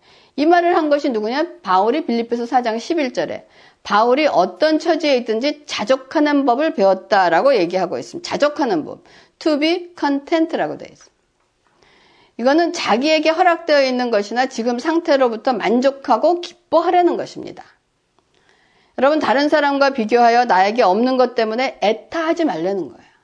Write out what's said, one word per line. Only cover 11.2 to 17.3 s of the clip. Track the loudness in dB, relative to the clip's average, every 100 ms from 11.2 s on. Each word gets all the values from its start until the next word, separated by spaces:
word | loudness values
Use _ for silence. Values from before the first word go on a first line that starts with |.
| _ _ _ _ _ _ _ _ _ _ _ -2
이거는 | 2 2 0
자기에게 | -2 -2 0 2 2 2
허락되어 | 2 2 0 0 2
있는 | 2 -2 -2
것이나 | -2 -2 -2 -4
지금 | -4 -4 -4
상태로부터 | -2 -2 0 2 2 0 -4
만족하고 | -2 0 2 2 0 0 2 2 0
기뻐하려는 | -4 -18 _ 0 2 2 2 0
것입니다. | -6